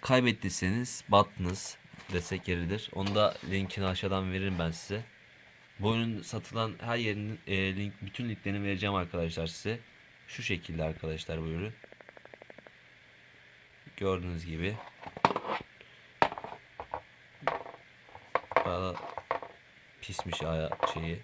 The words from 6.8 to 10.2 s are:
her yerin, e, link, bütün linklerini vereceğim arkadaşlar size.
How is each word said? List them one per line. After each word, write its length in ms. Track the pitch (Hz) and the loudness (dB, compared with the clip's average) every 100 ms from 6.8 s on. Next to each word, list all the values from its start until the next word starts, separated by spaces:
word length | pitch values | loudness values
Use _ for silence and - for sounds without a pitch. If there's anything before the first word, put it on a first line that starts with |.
her 160 | 117 117 | -2 0
yerin, 440 | 113 104 104 107 - | 2 0 -2 -6 -2
e, 300 | 98 95 95 | 2 2 0
link, 180 | 101 - | -2 -4
bütün 260 | 95 - 120 | -10 -4 -4
linklerini 360 | 107 101 101 | -2 -2 -2
vereceğim 300 | 101 98 101 | 0 0 2
arkadaşlar 520 | 98 87 87 82 82 82 | 2 0 0 0 0 -4
size. 340 | - 101 117 - - - - | -2 -4 -4 -8 -20 -20 -20